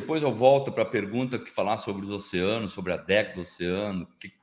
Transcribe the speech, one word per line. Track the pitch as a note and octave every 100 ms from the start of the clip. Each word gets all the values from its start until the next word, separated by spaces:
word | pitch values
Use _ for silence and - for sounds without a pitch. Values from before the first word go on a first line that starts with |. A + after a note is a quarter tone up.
depois | - D#3+
eu | C#3+
volto | A2 C3 C#3 C3+
pra | A2+
pergunta | A2 A2 G2 A#2 C3 A#2+
que | -
falar | - G2 A2
sobre | - G2
os | G2
oceanos, | G2+ - F2+ F#2 A2+ G2+
sobre | - F2+
a | E2
década | - G2+ G#2 F2+
do |
oceano, | F2 - F2 F#2 G#2 F#2
o | E2 -
que | G2
que | _